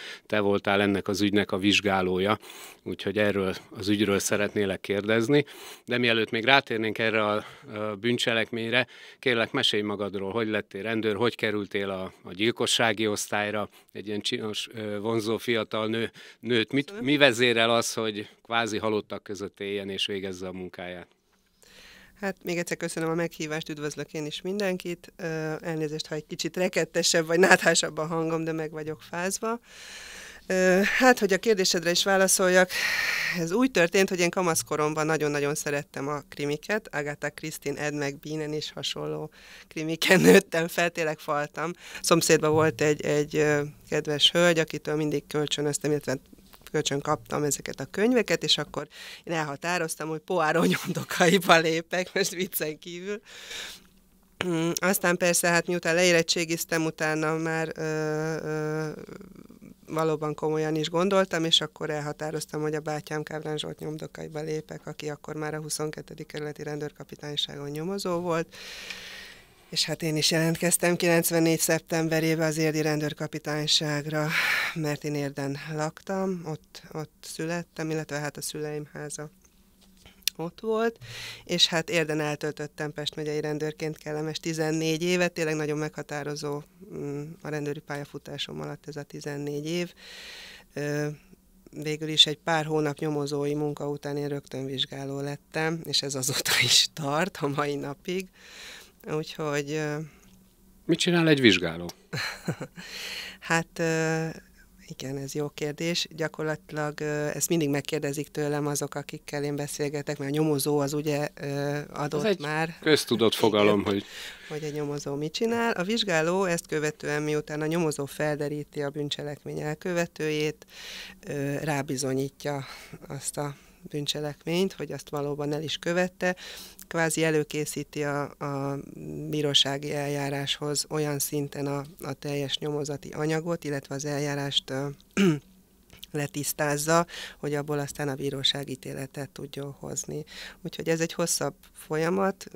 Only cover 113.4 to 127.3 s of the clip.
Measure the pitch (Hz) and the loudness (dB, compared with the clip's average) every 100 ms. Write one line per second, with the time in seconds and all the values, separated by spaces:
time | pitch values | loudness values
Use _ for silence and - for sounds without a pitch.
113.4 | 113 104 104 101 95 101 - - - - | 4 6 6 6 4 0 -2 -12 -14 -14
114.4 | - 151 151 147 147 143 143 143 151 - | -10 -6 -6 -4 -4 -4 -4 -4 -4 -2
115.4 | 226 233 233 - 180 226 208 165 160 185 | 0 2 0 0 0 0 2 2 2 2
116.4 | 190 170 - 156 151 151 147 147 151 151 | 2 0 -2 -2 -2 -2 -2 0 0 0
117.4 | 147 151 156 170 160 143 139 - 151 147 | -2 -4 0 2 2 0 -6 -2 -2 0
118.4 | 147 147 143 - 143 147 143 - 147 143 | -2 -4 -6 -4 -4 -4 -4 -4 -6 -8
119.4 | 147 151 151 156 185 175 170 - 156 151 | -8 -6 -4 -4 -2 0 -2 -2 -2 0
120.4 | 151 151 - - - - - - - 143 | 0 -4 -14 -18 -16 -14 -16 -14 -8 -4
121.4 | 139 143 151 143 143 131 131 131 135 - | -2 -2 -2 -2 -2 -2 0 0 -2 -6
122.4 | 147 139 131 - - - - 139 - - | -6 -4 -8 -14 -18 -18 -12 -8 -6 -6
123.4 | 147 143 - - - 151 143 151 151 143 | -6 -8 -18 -20 -10 -6 -4 -4 -6 -6
124.4 | - 170 190 - 147 143 - 147 143 147 | -2 2 2 -2 -8 -8 -6 -4 -2 -2
125.4 | 147 147 156 - 165 175 180 180 180 180 | -2 -2 -2 -4 0 0 0 0 -2 -2
126.4 | - - - - - 170 160 156 160 | -8 -16 -16 -20 -4 0 2 2 2